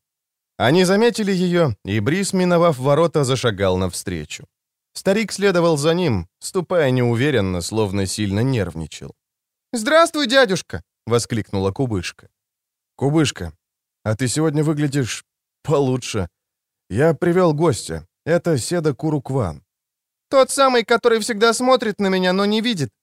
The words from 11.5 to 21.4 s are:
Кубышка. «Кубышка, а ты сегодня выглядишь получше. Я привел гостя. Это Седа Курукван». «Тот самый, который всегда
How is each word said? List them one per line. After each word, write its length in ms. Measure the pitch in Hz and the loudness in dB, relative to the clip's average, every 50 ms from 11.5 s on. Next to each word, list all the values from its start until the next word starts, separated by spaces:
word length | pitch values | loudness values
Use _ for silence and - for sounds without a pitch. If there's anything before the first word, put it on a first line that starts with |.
| - 98 95 95 | -2 -2 0 0
Кубышка. 580 | 95 - 139 123 110 92 82 - - _ - - _ _ _ _ _ _ _ _ _ _ _ _ _ | 0 -2 -2 -2 -2 -2 -4 -6 -10 _ -20 -20 _ _ _ _ _ _ _ _ _ _ _ _ _
«Кубышка, 580 | - 123 143 147 165 156 117 - - 90 85 - _ _ _ _ _ _ _ _ _ - | -2 -2 0 2 2 2 0 -2 -6 -10 -12 -14 _ _ _ _ _ _ _ _ _ -4
а 120 | 104 107 | -4 -2
ты 120 | 101 131 123 | -2 -2 -2
сегодня 360 | - 151 156 160 143 151 156 | -2 0 0 0 0 0 0
выглядишь 600 | 151 160 147 151 147 127 143 131 107 - - - _ _ _ _ _ _ _ - | 0 0 0 -2 -2 -2 -2 -4 -4 -6 -10 -14 _ _ _ _ _ _ _ -6
получше. 640 | - 160 143 143 131 127 123 - - - 110 92 85 _ _ _ _ _ _ _ _ _ _ _ - | -2 0 0 2 0 0 -4 -4 -6 -6 -6 -6 -6 _ _ _ _ _ _ _ _ _ _ _ -8
Я 240 | 90 107 143 165 160 | -2 0 2 2 2
привел 400 | - - 180 170 185 185 170 151 | 2 0 0 2 2 2 2 2
гостя. 540 | 143 165 170 123 - - - 82 80 78 _ _ _ - | 2 0 0 0 -2 -4 -10 -10 -12 -12 _ _ _ -4
Это 320 | - 165 175 - 170 160 127 | -2 -2 0 0 0 -2 -2
Седа 360 | - - 175 175 156 156 135 | -2 -2 -4 -2 -2 -2 -4
Курукван». 720 | - - 160 156 147 - - 131 139 110 87 76 69 _ _ _ _ _ _ _ _ _ _ _ _ _ - | -2 -4 -4 -4 -4 -4 -4 -4 -2 -2 -4 -6 -10 _ _ _ _ _ _ _ _ _ _ _ _ _ 0
«Тот 220 | - 269 262 254 | 2 2 2 2
самый, 320 | - - 269 262 254 240 220 | 2 2 2 2 4 2 2
который 360 | - 240 226 - 247 226 226 | 2 0 2 2 2 2 2
всегда 340 | 208 - 233 202 | 0 -2 -2 0